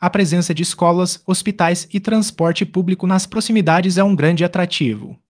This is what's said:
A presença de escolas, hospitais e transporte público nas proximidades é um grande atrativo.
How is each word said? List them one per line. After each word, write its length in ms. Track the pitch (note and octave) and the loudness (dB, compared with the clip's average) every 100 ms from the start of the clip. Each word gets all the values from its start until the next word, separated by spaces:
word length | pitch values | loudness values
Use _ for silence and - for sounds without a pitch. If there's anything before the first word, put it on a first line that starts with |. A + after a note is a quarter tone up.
A 100 | F3+ | -2
presença 420 | F#3+ F3+ F3 F3 | 0 2 0 0
de 100 | D#3+ | -2
escolas, 600 | E3+ - E3+ F3 F3+ - | -4 0 2 2 0 -4
hospitais 640 | - F#3 - G3+ E3+ F3 - | -4 -2 -2 0 0 0 -4
e 80 | G3+ | -6
transporte 640 | G3+ A3 G#3+ - E3 E3+ | 0 0 0 0 -2 0
público 420 | F3 F#3 F3+ F#3 F3+ | -2 -2 -2 -2 0
nas 200 | F#3+ - | 0 0
proximidades 720 | A3+ A3 A3 E3 E3+ F#3 F3+ | -4 0 2 2 2 2 2
é 60 | |
um 120 | G3 | 2
grande 300 | F3+ D3 E3+ | 2 2 2
atrativo. 720 | F3 F#3 F3 - C3 G#2+ A#2 - _ | 0 0 -2 -2 -2 -2 -8 -18 _